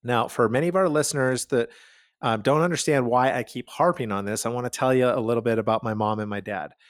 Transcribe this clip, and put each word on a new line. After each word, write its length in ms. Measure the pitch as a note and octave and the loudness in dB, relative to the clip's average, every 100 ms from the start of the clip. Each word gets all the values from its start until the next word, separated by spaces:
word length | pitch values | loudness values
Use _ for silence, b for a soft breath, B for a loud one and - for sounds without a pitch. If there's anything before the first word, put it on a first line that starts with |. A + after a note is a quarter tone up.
Now, 240 | B2 A#2+ A2+ | 0 0 0
for 220 | - A#2 | 0 2
many 180 | B2 E3+ | 2 0
of 80 | F3+ | 2
our 140 | F#3 | 2
listeners 560 | D3+ D3 D3 C3 B2+ - | 2 0 0 0 0 0
that, 220 | B2+ A#2 B B B B B | 0 -2 B B B B B
uh, 160 | B2 A2+ | -2 0
don't 240 | G#2 D3 | 2 2
understand 440 | F3 D#3+ - C#3+ B2 | 2 0 0 2 2
why 260 | B2 C3 | 2 2
I 100 | B2+ | 0
keep 260 | A#2 B2+ - | -6 -10 -12
harping 420 | - E3+ E3+ A#2 | 0 0 2 -2
on 140 | G2+ G2+ | -2 -2
this, 200 | A2+ A#2 | -4 -4
I 40 | |
wanna 200 | B2 B2 | -4 -6
tell 240 | - C3 | -2 2
you 140 | C3 B2 | 4 4
a 120 | B2 | 2
little 220 | A2+ A#2 | 0 0
bit 160 | A#2 A2+ | 0 0
about 260 | A2 A2 | 0 -2
my 100 | A#2 | -2
mom 260 | G#2+ G#2+ G#2+ | -2 0 -2
and 100 | G#2+ | -4
my 120 | G2+ | -6
dad. 320 | G2 G2+ D2 _ b | -6 -8 -8 _ b